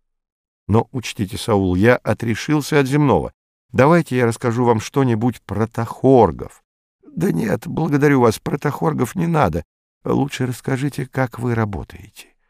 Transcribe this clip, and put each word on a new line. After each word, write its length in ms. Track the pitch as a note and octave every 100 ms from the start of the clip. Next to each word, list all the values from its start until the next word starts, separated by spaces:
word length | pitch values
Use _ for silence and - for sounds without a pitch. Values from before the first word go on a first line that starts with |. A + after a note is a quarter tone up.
| _ _ _ _ _ _ -
Но 220 | G#2+ -
учтите, 440 | C3 - - G2 -
Саул, 380 | - G2+ F#2+
я 220 | F2+ A2 B2
отрешился 840 | - A2 A2+ G#2+ - D3+ C3+ D3+
от 60 | C3
земного. 460 | D3 C#3+ F#2 B1 - _ _ _
Давайте 460 | - C#3 E3+ D#3+ B2+
я 100 | A#2
расскажу 380 | A2+ B2 A2+
вам 160 | A#2+ A2
что-нибудь 640 | - C#3+ C3 A2+ B2 A#2
про 240 | - F#2+ A2
тахоргов. 960 | - A#2 - B2+ C3 G2 B1 - - _ _ _ _
Да 280 | - C#4 G3
нет, 360 | E3 G#3 - -
благодарю 540 | B2 D#3+ C#3+ C#3+ C#3
вас, 180 | A#2+ -
про 180 | - D3
тахоргов 580 | D3 - D#3+ C3+ B2
не 120 | - E3+
надо. 380 | D#3+ A2 D#2+ - _ _ _
Лучше 420 | - B2 C#3+ - B2+
расскажите, 600 | B2 - C3+ C#3+ - C3+
как 320 | - B2+ -
вы 160 | B2
работаете. 720 | A2+ G#2+ G2+ - - - - - _